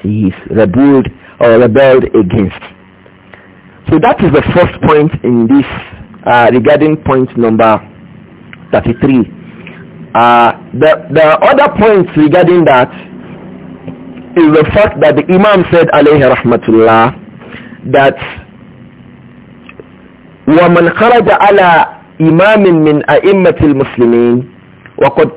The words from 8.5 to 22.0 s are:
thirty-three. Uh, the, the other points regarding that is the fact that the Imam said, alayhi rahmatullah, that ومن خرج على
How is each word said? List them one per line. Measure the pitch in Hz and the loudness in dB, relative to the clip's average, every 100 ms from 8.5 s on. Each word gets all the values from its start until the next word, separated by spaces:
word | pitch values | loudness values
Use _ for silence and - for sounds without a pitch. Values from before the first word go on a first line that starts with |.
| - - | -20 -6
thirty-three. | 117 - 113 139 131 110 - - - - - - - - 110 | -4 -4 -4 -2 0 -2 -8 -20 -20 -20 -20 -20 -20 -8 0
Uh, | 117 120 117 - - | 2 2 0 -2 -10
the, | 120 156 143 - | -2 0 0 -2
the | 151 156 156 | 0 2 2
other | - 277 294 - | 0 2 0 0
points | 226 202 175 160 | 0 2 0 0
regarding | 151 175 170 175 151 | 0 2 2 2 2
that | 131 123 - - - - - - - - - - - - - - - | 0 -2 -8 -20 -20 -20 -20 -20 -20 -20 -20 -20 -20 -20 -20 -6 0
is | 156 | 2
the | 156 151 | 2 0
fact | 208 208 - | 0 -2 0
that | 151 151 | 0 0
the | 147 | 0
Imam | 185 208 196 170 | 0 2 0 0
said, | 170 160 | 0 2
alayhi | 156 147 147 131 123 | 2 2 2 0 0
rahmatullah, | 117 113 - 113 113 113 117 - - - - - - - - | -2 -2 0 2 2 2 0 -4 -18 -20 -20 -20 -20 -18 -4
that | 139 135 - - - - - - - - - - - - - - - - - - - - - - - 131 | 0 0 -2 -10 -18 -20 -20 -20 -20 -20 -20 -20 -20 -20 -20 -20 -20 -20 -20 -20 -20 -20 -20 -20 -8 0
ومن | 160 175 170 170 | 2 2 2 0
خرج | - 226 240 202 | 0 0 2 0
على | 190 202 202 180 170 - - | 0 2 2 2 2 0 -6